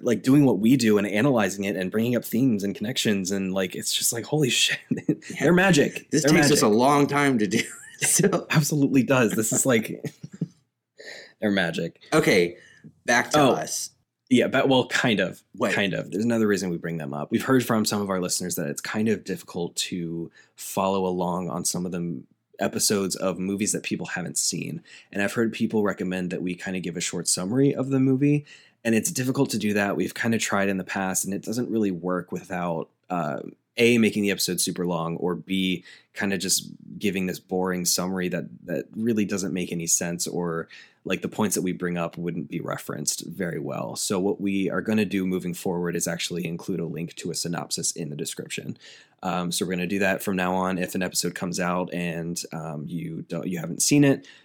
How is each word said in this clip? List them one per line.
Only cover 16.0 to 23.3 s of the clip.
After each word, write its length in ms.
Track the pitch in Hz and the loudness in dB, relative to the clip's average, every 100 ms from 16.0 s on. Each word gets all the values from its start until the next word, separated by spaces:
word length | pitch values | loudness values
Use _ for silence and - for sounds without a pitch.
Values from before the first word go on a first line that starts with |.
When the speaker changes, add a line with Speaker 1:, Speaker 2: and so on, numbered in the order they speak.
| - | -4
Speaker 1:
There's 140 | 95 | -2
another 240 | 117 113 107 | 0 2 4
reason 220 | 98 95 | 2 0
we 80 | 85 | -4
bring 180 | 85 82 | -4 -6
them 160 | 71 | -6
up. 180 | 73 76 | -6 -2
We've 140 | 113 | -2
heard 200 | - 131 | 2 2
from 200 | 117 113 | 4 0
some 160 | 104 104 | 2 0
of 80 | 101 | 0
our 100 | 92 | -2
listeners 340 | 90 - 90 87 | -2 -2 -4 -4
that 120 | 73 | -4
it's 120 | 71 | -4
kind 280 | - 110 110 | -6 -2 0
of 140 | 101 | 0
difficult 540 | - 87 - 95 87 - | -2 -8 -8 -8 -6 -6
to 540 | - 92 82 85 82 _ _ - | -6 -4 -6 -6 -8 _ _ -18
follow 500 | - - 95 98 92 | -8 0 0 2 0
along 440 | 90 90 90 87 | 0 -2 -2 -4
on 140 | 90 | -4
some 200 | 92 90 | -4 -4
of 80 | 90 | -4
the 60 | 87 | -4
m-, 280 | 85 67 - _ _ - | -6 -6 -12 _ _ -4
episodes 580 | 95 113 - 104 95 - | -4 0 0 2 0 -2
of 220 | 95 | -4